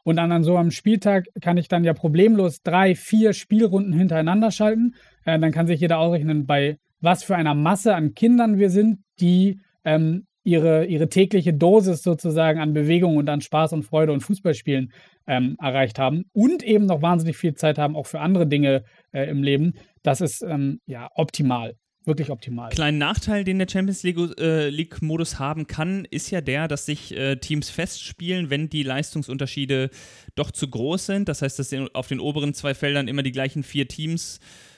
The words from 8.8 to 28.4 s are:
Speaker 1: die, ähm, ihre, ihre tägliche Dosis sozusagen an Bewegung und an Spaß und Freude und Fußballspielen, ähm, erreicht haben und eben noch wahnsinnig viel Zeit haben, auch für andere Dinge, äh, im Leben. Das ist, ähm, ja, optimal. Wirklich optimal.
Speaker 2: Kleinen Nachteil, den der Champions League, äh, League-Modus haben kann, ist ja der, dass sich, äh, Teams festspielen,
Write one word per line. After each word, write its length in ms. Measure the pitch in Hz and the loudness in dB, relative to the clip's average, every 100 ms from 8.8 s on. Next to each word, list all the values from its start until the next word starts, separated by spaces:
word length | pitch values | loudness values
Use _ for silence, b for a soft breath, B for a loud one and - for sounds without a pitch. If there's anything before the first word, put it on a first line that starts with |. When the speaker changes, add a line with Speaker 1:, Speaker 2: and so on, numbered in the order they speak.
| 220 196 _ _ | 4 2 _ _
Speaker 1:
die, 400 | 175 180 196 190 B B | 2 4 4 0 B B
ähm, 400 | 156 156 160 175 - _ | 0 2 2 -2 -6 _
ihre, 420 | - 170 160 156 180 | 0 2 4 2 2
ihre 240 | 156 156 | 0 2
tägliche 420 | 185 190 202 170 | 4 4 2 2
Dosis 500 | 147 170 214 190 165 | 2 6 6 4 0
sozusagen 560 | 180 160 170 156 160 156 | 0 -2 0 2 2 2
an 140 | 151 | 0
Bewegung 440 | 151 147 170 175 151 | 0 2 4 4 2
und 120 | 147 | 0
an 140 | 143 | -2
Spaß 320 | - 156 156 | -2 0 0
und 80 | 160 | -2
Freude 300 | 147 156 156 | -2 0 2
und 80 | 139 | 0
Fußballspielen, 720 | - 196 175 147 - 135 131 b b b - | -2 -2 -2 -2 -2 -2 -4 b b b -4
ähm, 300 | 127 127 - | 0 0 -2
erreicht 380 | 143 135 127 113 | -4 0 0 0
haben 260 | 131 160 - | -2 -2 -2
und 300 | 208 247 359 | 2 2 2
eben 240 | 220 214 196 | 2 2 2
noch 160 | 160 | 2
wahnsinnig 340 | 170 175 160 - | 2 0 0 -2
viel 180 | 175 | -4
Zeit 220 | 143 156 151 | -2 -2 0
haben, 200 | 147 151 | -2 -4
auch 100 | - | -10
für 140 | 147 | -6
andere 260 | 160 190 156 | 0 2 2
Dinge, 380 | 143 143 135 b b b | 2 2 0 b b b
äh, 160 | 135 143 | -8 -4
im 140 | 143 | -2
Leben. 320 | 139 139 165 b b b | 0 2 0 b b b
Das 200 | 147 135 | -4 -2
ist, 200 | 160 - | -2 -4
ähm, 380 | - 147 139 127 - | -6 -4 -4 -6 -10
ja, 220 | 120 123 | -14 -8
optimal. 600 | - 156 - 135 123 113 - _ _ - | -4 -4 -2 -2 -2 -6 -12 _ _ -6
Wirklich 220 | 151 147 | -4 -6
optimal. 400 | 131 - 120 117 | -10 -10 -12 -6
Speaker 2:
Kleinen 300 | 139 151 151 | -2 -2 0
Nachteil, 460 | 147 208 - 208 | -2 -4 -2 -2
den 140 | 190 190 | -2 -2
der 80 | 185 | -2
Champions 360 | 190 196 185 | -2 -2 -2
League, 160 | 180 170 175 - | -4 -2 -4 -2
äh, 300 | 165 160 147 | 0 0 -2
League-Modus 720 | 147 165 - 156 160 165 - | -4 -8 -6 -4 -4 -4 -6
haben 280 | 135 156 147 | -6 -6 -8
kann, 400 | - 165 196 - | -6 -4 -6 -8
ist 200 | - - | -10 -6
ja 120 | 185 | -6
der, 260 | 131 139 160 | -4 -4 -4
dass 160 | 143 | -6
sich, 320 | - 151 - - | -6 -10 -10 -6
äh, 200 | 135 131 | -4 -4
Teams 340 | - 151 - | -4 -6 -4
festspielen, 800 | - 180 - - - 175 180 | -6 -8 -8 -16 -12 -6 -6